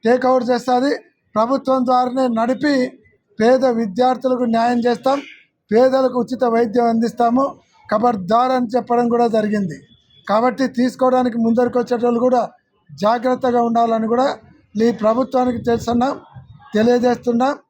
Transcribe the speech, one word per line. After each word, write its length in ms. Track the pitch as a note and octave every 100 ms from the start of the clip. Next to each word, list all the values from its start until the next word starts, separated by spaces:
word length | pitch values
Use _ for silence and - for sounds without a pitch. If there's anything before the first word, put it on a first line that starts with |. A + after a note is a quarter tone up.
| A3
టేక్ 200 | B3 B3+
ఓవర్ 160 | B3+ A#3
చేస్తుంది, 420 | A#3+ A#3+ B3 C#4 - - _ _ G#3
ప్రభుత్వం 440 | A3+ C4+ C4+ C4 B3+
ద్వారానే 380 | B3+ B3+ B3+ B3+ A3+
నడిపి 340 | A#3 C4 D4 C4+ B3+ - _ _ _ _
పేద 260 | A3 C4 C4 A3+
విద్యార్థులకు 680 | A3+ F#3 B3 B3+ B3+ B3+ B3 A3+
న్యాయం 240 | A#3 B3 A#3+
చేస్తాం, 320 | A#3 C4 C#4 D4+ - _ _ _
పేదలకు 460 | G#3+ C4 C4 C4 B3
ఉచిత 200 | A#3+ B3 B3 A3+
వైద్యం 320 | A#3 A#3+ A#3
అందిస్తాము, 540 | A3+ A3+ - A#3+ A#3+ C#4 - _ _ -
ఖబర్దార్ 640 | G#3+ A#3+ A3 F3 A3 B3+ B3+
అని 120 | B3 B3
చెప్పడం 300 | A#3 A#3+ A#3+
కూడా 140 | A#3 A#3+ A3
జరిగింది. 420 | G#3+ G#3 F#3+ D3 - _ _ _ -
కాబట్టి 380 | G#3 B3 B3 C4 B3
తీసుకోవడానికి 600 | B3+ B3+ B3+ B3+ B3 A#3 A3+
ముందరికి 320 | A3+ A#3+ B3
వచ్చేటోళ్ళు 400 | A#3+ A#3+ A#3+ A#3 B3+
కూడా 160 | B3 G#3 _ _ _ _
జాగ్రత్తగా 720 | C#3+ G3 A#3+ B3 B3+ C4 A#3+ A#3
ఉండాలని 380 | A#3 A#3 A3+ A3
కూడా 140 | A#3 C4+ - - _ _ G#3 A3+
ఈ 40 | A3+
ప్రభుత్వానికి 580 | G#3 A3+ C4 C4 B3+ A#3 -
తెలుసున్నా, 400 | A#3 - A#3+ B3+ - - - - - - G#3
తెలియజేస్తున్నా. 760 | A3+ B3 B3 A#3+ A#3+ A#3 B3+ D4 _